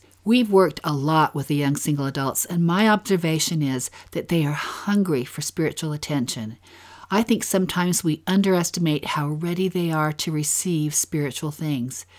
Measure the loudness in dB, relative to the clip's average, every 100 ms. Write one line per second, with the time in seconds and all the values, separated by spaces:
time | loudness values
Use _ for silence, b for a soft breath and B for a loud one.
0 | b b 2 2 4 6 4 2 -4 -2
1 | 2 4 4 0 -2 0 0 0 0 0
2 | -2 -2 -2 -2 -2 0 2 4 4 4
3 | 2 0 2 0 0 0 0 -2 -6 B
4 | B -8 0 0 2 -2 -6 -6 0 2
5 | 2 0 -2 -6 -8 -2 -2 -2 -4 -6
6 | -4 -2 -2 -4 -8 -10 B B B B
7 | B 0 2 0 0 0 0 0 0 0
8 | 0 -2 0 2 4 2 2 0 0 0
9 | -2 -2 -2 -2 -2 -2 0 0 0 0
10 | 0 -2 -4 -2 -2 -2 0 0 0 -2
11 | -2 -2 -2 -4 -6 -4 -4 -2 -4 -8
12 | -16